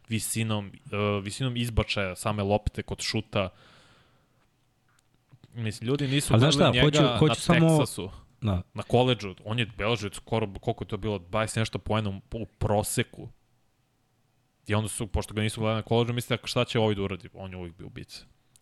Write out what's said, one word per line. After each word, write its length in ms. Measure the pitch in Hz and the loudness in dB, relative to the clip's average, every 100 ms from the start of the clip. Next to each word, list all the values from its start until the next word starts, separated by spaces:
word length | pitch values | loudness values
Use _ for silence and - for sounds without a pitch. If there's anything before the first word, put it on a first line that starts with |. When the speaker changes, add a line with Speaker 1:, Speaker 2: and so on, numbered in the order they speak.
| - | -6
Speaker 1:
visinom, 640 | 110 - 113 110 104 98 - - | -4 -2 -2 -2 -2 -6 -16 -8
e, 120 | 104 104 101 | -2 0 -2
visinom 340 | 98 - 131 120 | -4 -6 -4 -2
izbačaja 580 | 120 110 104 107 95 90 | -2 -2 0 -2 -2 -4
same 280 | 110 107 | -4 0
lopte 380 | 98 104 - - | 2 2 0 -6
kod 180 | - 101 | -8 -8
šuta. 480 | - 110 - 107 92 - - - _ _ _ _ _ _ _ _ _ _ _ _ _ _ _ - - | -4 -4 -2 -2 -2 -6 -20 -20 _ _ _ _ _ _ _ _ _ _ _ _ _ _ _ -20 -16
Mislim, 340 | 117 110 - 113 | -6 -6 -4 -2
ljudi 200 | 143 139 | -2 2
nisu 260 | 143 - | 0 4
Speaker 2:
Ali 60 | 113 | 6
znaš 160 | 127 143 | 6 6
Speaker 1:
gledali 220 | 127 123 | 4 6
Speaker 2:
šta, 80 | 147 | 6
Speaker 1:
njega 220 | 151 - | 6 4
Speaker 2:
hoću, 120 | 120 | 6
hoću 100 | 156 | 4
Speaker 1:
na 60 | 117 | 4
Speaker 2:
samo 340 | - 165 165 | 4 6 6
Speaker 1:
Teksasu, 400 | 156 123 - 95 - - _ | 6 2 -2 -10 -12 -20 _
Speaker 2:
Da. 200 | 110 90 - | 0 0 -2
Speaker 1:
na 100 | 107 | -10
koledžu. 520 | - 120 127 113 104 90 104 | 0 4 4 2 -4 -12 -6
On 140 | 117 | -4
je 60 | 101 | -4
beležio 420 | 87 101 117 101 | -2 -2 0 -4
skoro, 340 | - - 113 104 | -8 -4 -2 -2
koliko 300 | 98 - - | -4 -6 -6
je 40 | 92 | -8
to 100 | 104 | -6
bilo, 220 | 107 101 | -4 -4
dvadeset 360 | 87 107 110 113 | -4 -2 -2 -2
nešto 220 | 110 101 | -2 -4
poena 300 | - 110 104 | -2 -2 -2
u, 120 | 98 - | -8 -10
u 120 | 117 104 | -10 -10
proseku. 840 | _ - 104 101 - - - - - _ _ _ _ _ _ _ _ _ _ _ _ - | _ 0 2 2 -2 -4 -8 -18 -20 _ _ _ _ _ _ _ _ _ _ _ _ -4
I 60 | |
onda 140 | 104 107 | -2 -2
su, 180 | - 113 | -8 -4
pošto 260 | - - | -4 -4
ga 80 | 104 | -4
nisu 200 | 107 - | -4 -2
gledali 140 | 110 110 | -2 -2
na 60 | |
koledžu, 320 | - 117 120 | 0 0 2
mislili, 260 | 120 - 120 | -2 -4 -4
„Šta 220 | - 127 120 | -2 -2 0
će 140 | 120 | 2
ovaj 160 | 110 98 | 2 0
da 60 | |
uradi?” 280 | 98 92 - | -4 -6 -10
On 180 | - 95 | -14 -14
je 60 | 92 | -12
uvijek 200 | 87 85 | -12 -14
bio 100 | - | -16
ubica. 380 | 113 - - - _ _ _ | -16 -16 -18 -20 _ _ _